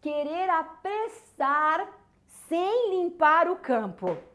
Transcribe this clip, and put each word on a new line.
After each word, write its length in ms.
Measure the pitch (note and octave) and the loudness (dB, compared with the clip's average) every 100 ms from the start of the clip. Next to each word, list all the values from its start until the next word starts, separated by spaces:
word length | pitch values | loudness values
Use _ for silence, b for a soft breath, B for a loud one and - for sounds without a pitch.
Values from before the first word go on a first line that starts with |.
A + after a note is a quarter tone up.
Querer 480 | D4+ D4 D4 E4 F#4 | -4 -4 -4 -4 0
apressar 1400 | E4 D#4+ - F#4 G#4 A4+ - - - C4+ C#4+ D4+ D#4+ G4+ - _ _ _ - - | 0 -2 -8 -6 -4 -6 -8 -20 -4 0 2 2 2 -2 -10 _ _ _ -20 -4
sem 420 | E4 F#4 A#4 A#4 | -2 0 0 0
limpar 580 | F#4 F4+ F4 D4+ D#4+ E4+ | 0 -2 2 4 6 4
o 100 | F4+ | 0
campo. 600 | - A#3+ G#3+ F3 F#3 E3 - | -2 -2 -2 -6 -6 -6 -10